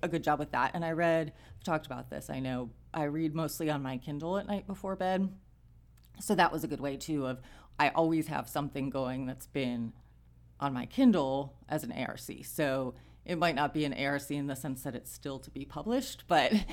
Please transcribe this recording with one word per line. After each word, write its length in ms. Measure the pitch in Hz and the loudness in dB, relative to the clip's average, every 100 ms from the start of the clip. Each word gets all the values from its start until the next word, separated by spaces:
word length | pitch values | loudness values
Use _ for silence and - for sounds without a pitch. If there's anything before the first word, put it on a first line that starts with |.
a 40 | 165 | -2
good 160 | 165 | 0
job 140 | 151 147 | 2 2
with 140 | 147 | 2
that. 200 | 127 127 170 | 0 0 0
And 100 | 165 | -2
I 60 | |
read, 420 | 165 170 165 156 - - - | 2 4 4 0 -6 -18 -8
I've 60 | |
talked 240 | - 156 - | -2 -2 -2
about 220 | 123 127 | -10 -8
this, 180 | 143 - | -8 -6
I 100 | 135 | -4
know, 300 | 131 123 120 - - | -2 -2 -4 -10 -8
I 100 | 165 147 | -2 0
read 280 | 156 160 | 0 0
mostly 360 | 160 151 - 156 | 0 -2 -2 0
on 100 | 147 | 0
my 160 | 131 127 | -2 -4
Kindle 400 | 156 143 165 196 | -4 -4 -2 -2
at 80 | 196 | -2
night 220 | 202 - | -4 -4
before 280 | 190 190 185 | -6 -4 -2
bed. 380 | 185 190 190 - - - - - - - - - | 2 2 2 -2 -20 -20 -20 -20 -20 -20 -20 -6
So 160 | - 185 | 2 6
that 160 | 165 | 6
was 120 | 160 | 4
a 40 | 120 | -4
good 120 | 139 | -4
way 180 | 143 139 | -4 -4
too 280 | - 147 131 | -2 0 0
of, 160 | 123 - - - - | -4 -8 -20 -8 2
I 100 | 147 | 4
always 380 | 165 160 165 156 | 4 4 4 0
have 200 | 143 - | -2 -2
something 440 | 151 143 147 135 | -4 -2 -2 -2
going 340 | 135 127 131 127 | 0 -2 -2 -4
that's 220 | 127 - | -8 -6
been 460 | 143 123 120 113 - - - - - - - | -2 0 -2 -4 -8 -20 -20 -20 -20 -18 -4
on 140 | 143 | -4
my 120 | 127 - | -2 -4
Kindle 720 | - 254 180 135 135 135 - - | 6 8 8 4 0 -4 -10 -4
as 160 | 151 | -4
an 80 | 117 | -2
A 140 | - - | -6 -6
R 120 | - | -6
C. 260 | - - | -10 -12
So 500 | - - 143 135 127 - - - - | -8 0 2 2 -2 -6 -18 -14 -4
it 120 | 170 | 2
might 180 | 170 147 | 2 2
not 180 | 147 | 0
be 100 | 156 147 | 2 0
an 80 | |
A 120 | - 139 | 0 0
R 140 | 143 | 0
C 160 | 143 143 | -2 -2
in 100 | 143 | -2
the 100 | 135 | -4
sense 280 | 143 131 | -4 -6
that 120 | 139 120 | -6 -8
it's 160 | - | -10
still 280 | - 143 135 | -10 -8 -10
to 100 | - | -10
be 160 | 135 139 | -12 -10
published, 600 | - 214 254 269 - - | -6 -2 0 -2 -6 2
but 260 | 170 - 208 - | 6 6 4 2